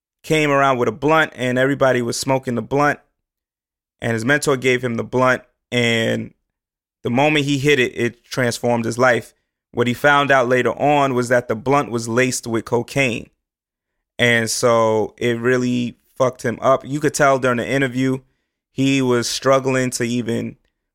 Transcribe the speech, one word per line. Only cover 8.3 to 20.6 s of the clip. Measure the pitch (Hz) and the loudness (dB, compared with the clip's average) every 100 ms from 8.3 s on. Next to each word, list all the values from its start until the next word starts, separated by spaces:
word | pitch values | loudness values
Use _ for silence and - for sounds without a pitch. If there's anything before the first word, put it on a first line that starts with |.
| 139 120 - 120 120 | -2 -2 -2 -2 -2
his | 113 117 | -2 0
life. | 127 113 - _ _ _ _ | 2 2 -4 _ _ _ _
What | - 120 | -2 -2
he | |
found | 117 147 143 139 | 0 2 2 4
out | 135 123 | 2 4
later | 127 117 | 2 0
on | - 139 147 139 | 0 2 2 2
was | 123 120 | 0 2
that | 123 - | 0 0
the | |
blunt | 113 127 143 107 | -4 0 0 0
was | 117 117 | -6 -2
laced | 117 127 - 120 | 0 0 -2 -4
with | 113 | -6
cocaine. | - 120 - 139 131 - - _ _ _ _ _ _ _ _ - | -2 -4 -2 -2 -2 -4 -12 _ _ _ _ _ _ _ _ -2
And | 120 117 110 | 2 2 0
so | - 123 117 113 110 - - | 0 2 4 2 0 -2 -4
it | 120 117 | -4 0
really | 123 127 123 123 120 - _ | 0 0 0 -2 -6 -10 _
fucked | - 127 - | -2 -2 -2
him | 120 104 | -6 -2
up. | 123 131 | 0 0
You | 127 147 | -2 -4
could | 143 | -2
tell | - 143 135 | 2 2 2
during | 127 120 | 0 -2
the | 92 | -2
interview, | 139 131 127 131 131 _ _ _ _ _ | -2 -2 -2 -2 -2 _ _ _ _ _
he | - 135 135 | -2 0 2
was | 127 120 117 | 2 0 -2
struggling | - 131 135 131 131 127 | -2 2 2 2 -2 -2
to | - | -4
even | 117 120 113 117 113 - | -4 -2 -2 -4 -6 -12